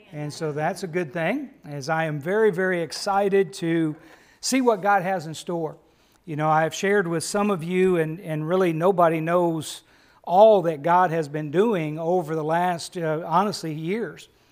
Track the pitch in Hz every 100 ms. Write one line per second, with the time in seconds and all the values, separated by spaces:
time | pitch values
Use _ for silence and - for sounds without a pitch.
0 | - 151 147 143 160 147 156 151 185 170
1 | 170 170 165 269 269 - 147 143 135 160
2 | 160 151 160 208 220 175 185 180 160 -
3 | 202 196 202 196 185 - 165 165 156 151
4 | - - _ _ - 262 247 208 196 202
5 | 175 190 151 151 - 170 156 - _ _
6 | _ _ - 151 156 156 160 - 190 208
7 | 170 165 - 208 208 190 165 185 185 175
8 | 156 165 170 156 156 185 180 160 175 180
9 | 170 165 160 180 170 160 - - _ _
10 | _ _ - 180 220 208 165 151 156 180
11 | 180 165 143 151 151 160 226 190 151 156
12 | 165 180 156 160 151 165 180 170 - 185
13 | 160 156 175 165 208 - 165 156 160 220
14 | 175 - - _ _